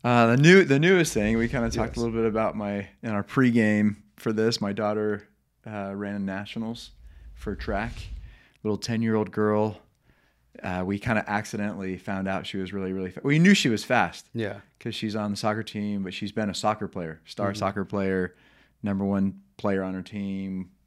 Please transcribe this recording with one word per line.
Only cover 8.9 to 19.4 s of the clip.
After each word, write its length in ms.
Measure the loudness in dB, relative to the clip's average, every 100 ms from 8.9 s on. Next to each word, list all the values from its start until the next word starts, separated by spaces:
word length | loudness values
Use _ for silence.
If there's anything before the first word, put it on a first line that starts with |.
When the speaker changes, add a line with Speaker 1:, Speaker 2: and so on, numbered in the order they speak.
| -2 2 0 0
Speaker 1:
girl. 480 | 0 2 2 0 -4 _ _ _ _ _ _ _ -12
Uh, 200 | -6 -4 -2
we 120 | -2
kinda 300 | 0 -2 0
accidentally 680 | -4 -4 -6 -6 -6 -8 -8
found 300 | -6 -6 -4
out 180 | -4 -6
she 100 | -8
was 160 | -6
really, 200 | -6 -6
really 180 | -6 -6
fa-, 100 | -4
we 140 | 0 6
knew 140 | 6
she 160 | 6 4
was 160 | 0
fast 440 | 2 2 2 -4 -10
Speaker 2:
Yeah. 280 | -6 -6 -8 -18 _
Speaker 1:
'cause 140 | -10
she's 200 | -6 -4 -4
on 140 | -4
the 40 | -2
soccer 260 | -2 -2
team, 400 | -4 -6 -4 -4
but 100 | -6
she's 180 | -6 -6
been 160 | -2 -4
a 60 |
soccer 340 | 0 -2 0 -4
player, 320 | -6 -8 -10 -14
star 220 | -4 -4
Speaker 2:
Mm-hmm. 80 | -2
Speaker 1:
soccer 260 | -2 -2
player, 500 | -4 -2 0 0 -2 _ _ _ _ _
number 220 | -4 -2
one 360 | 0 0 0 -4